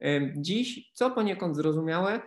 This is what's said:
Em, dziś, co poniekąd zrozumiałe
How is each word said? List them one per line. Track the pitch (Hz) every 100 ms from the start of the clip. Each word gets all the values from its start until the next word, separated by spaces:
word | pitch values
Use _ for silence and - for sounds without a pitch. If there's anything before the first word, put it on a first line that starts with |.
Em, | 143 143 139 147
dziś, | 160 220 247 - -
co | - 254
poniekąd | 254 214 185 175 147
zrozumiałe | 156 156 160 170 190 220